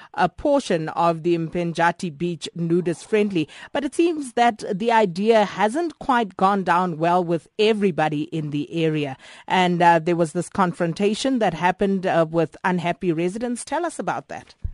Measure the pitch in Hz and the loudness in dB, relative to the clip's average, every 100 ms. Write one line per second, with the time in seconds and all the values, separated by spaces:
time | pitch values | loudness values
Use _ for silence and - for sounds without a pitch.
0 | - - 180 - 302 285 - 170 156 - | -10 -2 -2 0 0 0 2 -2 -2 0
1 | 170 165 160 170 160 180 170 165 170 170 | 0 0 0 0 -2 -4 -4 0 0 0
2 | 185 143 175 170 - 170 170 170 175 160 | -6 -6 -6 -6 -10 -6 0 0 0 -4
3 | - 214 208 185 151 - - 285 285 - | -2 0 0 -2 -4 -8 -10 -6 -4 0
4 | 339 311 269 233 240 220 - 190 233 226 | 0 0 -4 2 2 2 -4 -4 2 2
5 | 214 170 208 226 202 - 208 262 349 - | 2 0 4 4 4 2 0 0 -4 -4
6 | - 247 214 - 196 202 180 170 185 156 | 0 0 0 0 2 2 2 2 0 0
7 | 165 180 175 170 - - 214 220 196 156 | 2 2 2 -2 -4 0 2 4 0 2
8 | 156 147 156 160 151 147 - 165 160 156 | 0 0 -4 -6 -4 -4 -4 -2 0 0
9 | 143 131 - - - 185 180 175 175 170 | -4 -8 -18 -16 -2 2 2 4 6 6
10 | 160 170 165 175 165 - 180 170 170 156 | 4 0 0 -2 -4 0 0 0 -2 0
11 | 208 220 269 262 208 165 180 180 196 196 | -2 0 0 0 0 0 0 2 0 0
12 | 180 160 160 165 160 - 196 180 170 170 | 0 0 2 0 -2 -2 -2 -2 -2 -2
13 | 185 156 175 214 240 240 - 285 339 - | -2 0 -2 -4 -6 -6 -6 -4 -4 -6
14 | 185 127 - - - _ - | -6 -6 -8 -14 -18 _ -10